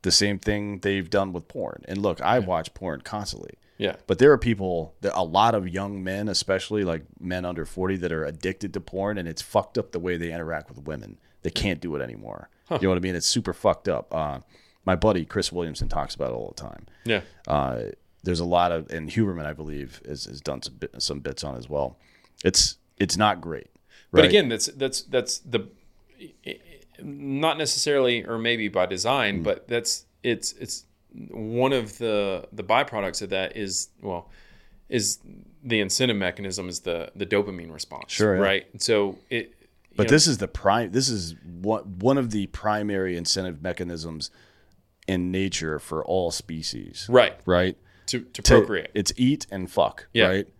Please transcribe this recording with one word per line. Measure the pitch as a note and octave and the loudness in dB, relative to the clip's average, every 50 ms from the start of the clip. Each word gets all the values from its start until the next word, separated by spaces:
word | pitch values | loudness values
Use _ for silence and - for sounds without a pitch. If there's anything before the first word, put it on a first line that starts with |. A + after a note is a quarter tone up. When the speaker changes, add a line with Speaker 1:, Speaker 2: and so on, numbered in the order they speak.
Speaker 1:
The | - F#2 | 0 2
same | - - G2+ G2+ G2+ | 2 4 4 2 0
thing | F#2+ - A2 G#2 G#2 G#2 G#2 G2+ F#2 | -2 -2 -2 -2 -2 -4 -6 -8 -4
they've | - G2+ G2 G2 F2+ E2 | -2 0 0 0 -2 0
done | F#2+ G2 G2 F#2+ F2 | 0 0 0 0 -4
with | F2 E2 | -10 -10
porn. | _ - - E2 - G1+ - - | _ -10 -8 -8 -8 -8 -12 -12
And | - F2+ G2+ | -8 -6 -2
look, | G2+ G2+ E2 - | 0 -2 -2 0
I | - F2+ A#2 | 0 2 2
Speaker 2:
Yeah. | B2+ G2+ | 2 2
Speaker 1:
watch | F2+ F2+ E2 E2 - _ | 0 -2 -2 -2 -4 _
porn | - F#2+ F2+ D#2 C2 | -8 -6 -6 -6 -6
constantly. | - - - G#2+ G2+ - - G1+ G1+ G1+ - _ _ _ _ | -8 -8 -8 -8 -6 -8 -10 -10 -14 -16 -18 _ _ _ _
Speaker 2:
Yeah. | - - F#2+ - - - | -4 -4 -4 -4 -6 -2
Speaker 1:
But | - F#2+ D#2+ | -2 4 8
there | B2 D3 D3 | 10 8 8
are | |
people, | A#2+ - A#2+ A2+ G2 F#2+ F#2 F2 E2+ D#2+ D#2 - - | 8 4 0 0 0 -2 -2 -2 -2 -4 -6 -10 -4
that, | - G2 - | -4 -2 0
a | - F#2 | 0 -2
lot | E2 D#2+ F#2+ G#2+ A#2 A#2 | 2 4 6 6 6 4
of | G#2 F#2 | 2 -2
young | F2+ E2+ F#2+ G2 G2+ G2+ G2 F#2 | -2 -4 -4 -6 -4 -6 -6 -6
men, | F#2 F#2+ G2+ G#2 | -4 -4 -4 -4
especially, | G#2+ F#2 - - - F#2+ F#2+ - - G#2+ G#2+ G2 | -2 -2 -2 0 0 0 0 0 -2 -2 -2 0
like, | F2+ E2 D#2+ D2 - - - | 0 -2 -4 -6 -14 -18 -10
men | - F2+ F2+ F2+ F2+ | -6 -4 -4 -4 -4
under | F2 F2 E2 D#2+ | -4 -6 -6 -8
forty, | - - F#2 F#2 F#2 G2 | -8 -4 -2 -2 -2 0
that | F#2 E2+ E2+ | -2 -2 -2
are | E2 D#2+ D#2 | -2 -2 -4
addicted | C#2+ - D2+ - F#2 F#2+ - - F#2 - | -4 -6 -4 -4 -4 -4 -4 -8 -8 -8
to | F#2+ | -8
porn, | E2+ - - F#2+ G2 G#2 G#2+ | -10 -8 -6 -4 -2 -2 -2
and | G2 F2 | -4 -6
it's | E2 D#2+ - | -6 -8 -10
fucked | - - - G#2+ F#2 - - | -12 0 0 0 0 2 -2
up | A#2 - - - | -4 -4 -2 -6
the | F2 | -4
way | E2+ F2+ F2 | -2 -2 -2
they | E2+ E2+ E2+ E2 | -2 -4 -6 -6
interact | E2+ E2 D#2+ D#2+ D2+ D2+ - | -6 -6 -6 -6 -6 -8 -10
with | - C2 C#2+ | -18 -12 -10
women. | D2 D2+ B1+ G1+ G1+ G1+ - _ _ _ _ - | -8 -8 -8 -10 -14 -18 -20 _ _ _ _ -8
They | E2 | -4
can't | - - - G2+ F2 D2 | -4 0 0 0 -2 -2
do | - F2 D2+ | -4 -6 -4
it | C#2+ | -4
anymore. | C2 B1 A1+ G#1 G#1 G#1+ G1+ G1+ - - _ _ _ | -6 -6 -8 -14 -12 -14 -14 -14 -16 -20 _ _ _
Speaker 2:
Huh. | _ E3 C3 | _ -2 0
Speaker 1:
You | F#2+ | 2
know | F#2+ | 2
what | F#2 | 2
I | F2 | 2
mean? | F2 F#2 F2+ | 0 -2 -2
It's | F2 - | 0 0
super | - - B2 G#2 - E2+ | 0 0 0 -2 -2 -8
fucked | - - - E2+ - _ | 2 2 2 2 2 _
up. | G2 E2 A#1+ - _ - | -2 -2 -2 -4 _ -4
Uh, | D#2+ D#2 D2+ C#2+ B1+ - _ _ - _ _ _ _ _ | -4 -2 -4 -4 -8 -12 _ _ -20 _ _ _ _ _
my | F#2 F#2 | 0 2
buddy | E2 F#2+ A2 G2+ F2+ D#2 | 4 4 4 4 2 -2
Chris | - - G#2 F2 - E2+ | -2 -2 -2 -2 -2 -2
Williamson | F2 F2 D#2+ D2 - - | -4 -4 -4 -4 -2 -2
talks | - - D#2 C2+ - - | 0 0 -2 -2 -4 -4
about | - C#2 B1 | -6 -4 -4
it | A#1 | -4
all | A#1 G#1 G1+ G1+ | -6 -8 -10 -12
the | - | -14
time. | C#2 A1 - - - - - _ _ | -14 -14 -14 -16 -20 -20 -20 _ _
Speaker 2:
Yeah. | A#2 A2 G2 - - - - - | -2 0 0 -2 -6 -20 -20 -4
Speaker 1:
Uh, | - D2 D2 C2+ C2 B1 A#1 A1 G1+ G1+ _ _ _ _ _ - | 0 0 2 2 0 -2 -4 -6 -8 -10 _ _ _ _ _ -4
there's | F#2 F2+ E2 | -2 -2 0
a | E2+ | 0
lot | F2 F2 F2 F2 F2 E2+ | 2 4 4 4 4 2
of, | E2 D#2 - | -2 -4 -6
and | - E2 D#2 D#2 | -8 -8 -8 -4
Huberman, | - A2+ A2 G2 F2+ E2 D2+ | 0 2 2 2 0 -4 -6
I | D2 D2+ | -8 -8
believe, | D2 D#2 D2+ D2 C#2+ C#2 C2 - - - | -8 -8 -8 -8 -8 -8 -10 -14 -18 -12
has, | B1+ D2 C#2 - | -12 -10 -10 -10
has | - A#1+ C#2+ | -12 -14 -8
done | _ D2+ C#2 - | _ -6 -6 -6
some | - - B1+ | -8 -14 -12
bit, | - - - - C2 | -10 -12 -12 -8 -6
some | - - C#2+ C#2 | -6 -6 -6 -6
bits | - C#2+ C2+ - - | -8 -8 -8 -8 -8
on | C#2+ C2 | -8 -8
as | A#1+ A#1+ B1+ | -10 -10 -6
well. | D2 D2 C#2 B1+ - _ _ _ _ _ _ _ _ _ - | -4 -2 -2 -4 -6 _ _ _ _ _ _ _ _ _ 0
It's, | F#2 F#2 - - - - _ _ _ _ | 2 4 4 2 2 -2 _ _ _ _
it's | _ G2+ E2+ - | _ 0 0 2
not | F2+ G#2+ G#2+ F#2+ F2 | 2 4 2 2 0
great. | D#2+ E2+ D#2 A#1 - _ _ _ _ _ - - _ _ | -6 -8 -8 -8 -10 _ _ _ _ _ -20 -20 _ _
Speaker 2:
But | - A#2 | 8 8
Speaker 1:
Right? | C3+ - | 8 10
Speaker 2:
again, | F#3 G#3 E3 B2 | 8 6 6 4
that's, | A#2 G#2 - | 0 -2 -2
that's, | - C#3 C3+ C3+ C3+ C3 - - | -6 -2 -2 -2 -2 -2 -4 -6
that's | - - B2+ B2 - - - | 0 0 0 0 0 -6 -8
the, | _ - A#2+ A#2 - - - _ _ - _ _ _ _ _ B3 | _ -2 -2 -2 -2 -4 -16 _ _ -20 _ _ _ _ _ -20
i-, | G#3 E3+ - _ _ | -20 -20 -20 _ _
i-, | - - - _ D#3 D3+ C#3 - _ _ - | -14 -14 -14 _ -20 -20 -20 -20 _ _ -16
not | - B2+ C#3+ C#3+ C#3+ C#3 C3+ C#3 D#3 D#3+ D3 | -14 -14 -14 -10 -6 -4 -2 0 2 0 2
necessarily, | D#3 D#3 - - - - D3+ C#3+ C#3 C3 B2 A#2+ A#2 - | 0 -2 -2 0 0 0 2 4 4 6 4 4 2 0
or | - A#2 | -4 -4
maybe | A2+ A2+ A#2 A#2+ A2+ A2 | -2 2 0 2 2 0
by | G2+ F2 F#2+ F2+ | 0 2 2 2
design, | F2+ F#2+ F2 E2+ A2+ C3+ C#3 A#2 G2+ G2+ F#2 | 2 0 -2 0 2 2 2 2 2 0 0
Speaker 1:
Mm. | D#2+ | 0
Speaker 2:
but | G#2 F#2 - - | 0 -2 -2 -4
that's, | - A#2+ A#2 A#2 - - - _ _ _ _ - | -2 -2 -2 0 -2 -4 -6 _ _ _ _ 0
it's, | B2 A#2 A2+ - - - | 0 0 0 -2 -10 -8
it's | - B2+ - - - - _ _ _ _ _ - - G2+ - | -10 -12 -10 -10 -12 -12 _ _ _ _ _ -20 -18 -18 -14
one | - - G#2+ G#2+ A2+ A#2+ B2+ C3+ C#3 | -10 -10 -8 -4 0 2 2 4 2
of | B2+ A2+ G#2 F#2+ | 0 -2 -4 -8
the, | - A#2+ A2+ G#2+ G#2 G2+ G2 F#2+ E2+ - - | -6 -2 0 0 0 0 0 -2 -6 -8 -12
the | - G#2 F#2+ | -12 -12 0
byproducts | F2+ A2 B2+ C#3+ - A#2+ G#2+ G2 F#2 E2+ - | 2 4 4 4 2 -2 -4 -4 -2 -4 -6
of | G#2 F#2 | -4 -2
that | G2 F#2+ F#2+ - - | -2 -2 -2 -4 -4
is, | A2+ G#2 F#2+ F#2+ - - - _ _ | -6 -6 -4 -4 -4 -6 -6 _ _
well, | G#2 G2+ F2+ E2+ - - - - - - - - - - - - _ - | -8 -6 -6 -6 -8 -12 -20 -20 -20 -20 -20 -20 -20 -20 -20 -20 _ -2
is | - A#2+ G2+ - - - - - - - - - - - - | -2 0 0 0 -4 -6 -10 -20 -20 -20 -20 -20 -20 -16 -4
the | B2+ A#2 A2 | 0 2 2
incentive | G2+ F#2+ - - C3 B2 A2+ | 2 2 2 2 2 2 2
mechanism | G2+ F#2+ F2+ - - G2+ F#2+ F#2 G2+ F2+ F2+ | 2 0 -2 -2 -4 -8 -8 -6 -6 -6 -8
is | F2 - | -8 -6
the, | _ F#2 E2+ E2+ - - _ | _ -4 -4 -4 -6 -10 _
the | G2 G2+ | -8 -2
dopamine | G2 G#2+ G2+ G#2 G2+ F#2 F2 E2+ E2 D#2 | 0 2 2 2 0 -6 -10 -12 -14 -12
response. | D2+ - _ - - - - | -14 -12 _ -12 -16 -12 -8
Speaker 1:
Sure, | - - G#2+ G#2+ G2 | 0 2 4 4 4
yeah. | F#2 | 4
Speaker 2:
Right. | G2+ G2 G2 F#2+ - _ - - | 4 4 2 0 -2 _ -8 -4
So | - - A2+ G#2 G2+ G2 F#2 - _ _ | 0 2 4 4 4 2 -2 -8 _ _
it, | A#2+ A#2 G2+ - _ _ _ _ _ _ _ _ _ | -6 -6 -6 -6 _ _ _ _ _ _ _ _ _
Speaker 1:
But | - B2+ | 0 6
Speaker 2:
you | |
know | A2+ | 6
Speaker 1:
this | C3+ D#3 - | 8 6 6
is | E3+ C3 F2+ | 4 2 0
the | G2+ | -2
prime, | - - - - G2 G2+ A#2 A#2+ F#2 | -6 -6 2 4 4 4 4 2 2
this | F#2 B2+ C3+ C3 | 0 0 0 2
is | A#2+ G#2 F2 D#2+ D#2+ - - E2+ F2 E2+ | -2 -4 -4 -8 -12 -14 -16 -16 -12 -6
what, | F#2 G#2 A2+ G#2 - | -2 -2 -2 -2 -4
one | G2+ F#2 F2 G2 B2 C#3 | -10 -10 0 2 4 4
of | C#3 B2+ A#2 | 4 2 0
the | G#2 G#2 G2 | -2 -2 -2
primary | F#2 - - - G#2+ G#2+ G#2+ G#2 G#2 G2+ F#2+ F#2+ F#2 F2+ | -4 -8 -4 -2 0 0 0 0 -2 0 0 0 0 -2
incentive | F2 E2+ - - G2 F#2 F#2 E2+ C#2+ | -2 -2 0 0 0 -2 -4 -6 -6
mechanisms | D#2+ F#2 F2 - F2+ F2 F2 E2 D#2+ E2 D#2+ D#2 - - _ - - _ _ _ _ _ _ _ _ _ _ _ _ | -6 -6 -4 -4 -6 -6 -6 -8 -10 -10 -10 -10 -10 -12 _ -20 -20 _ _ _ _ _ _ _ _ _ _ _ _
in | - F#2+ F2+ F2+ F2+ | -2 -2 0 0 0
nature | F#2 F#2+ G2 F#2+ - - D#2+ D#2+ D#2 D2 | 0 0 0 0 -2 -4 -4 -4 -4 -6
for | - - D#2+ D#2 - | -6 -6 -4 -4 -2
all | - F2+ F#2+ F2 E2+ | 0 0 0 0 0
species. | D#2+ - - - E2 D#2+ D#2+ - B1 A1+ G1+ G1+ G1+ - - G2 | -4 -6 -8 -8 -10 -8 -8 -8 -8 -10 -12 -14 -14 -14 -4 6
Speaker 2:
Right. | A#2+ B2 A#2 E2+ - - - | 8 8 8 8 2 -6 0
Speaker 1:
Right. | - F2+ F2 F#2 F#2 F2+ _ _ _ _ - _ | 2 4 4 4 2 0 _ _ _ _ -14 _
Speaker 2:
To, | - - B2 | -6 -6 -6
to | - - - - | -8 -10 -14 0
Speaker 1:
To | - - - | 6 8 8
Speaker 2:
procreate. | - G2 - G#2 E2+ - - - | 8 8 6 0 -4 -4 -2 -2
Speaker 1:
It's | G#2 F#2+ - - | -2 -2 0 0
eat | - B2+ B2+ D3 D3 - - | 2 4 4 4 2 -4 -8
and | G2 F#2+ F#2 - | -6 -8 -6 -2
fuck. | - - D#2 - - - - - - | 2 2 2 2 2 -6 -20 -2 4
Speaker 2:
Yeah. | A2+ A2 | 4 4
Speaker 1:
Right. | F#2 F#2+ G2 G2+ - _ | 6 4 2 0 -2 _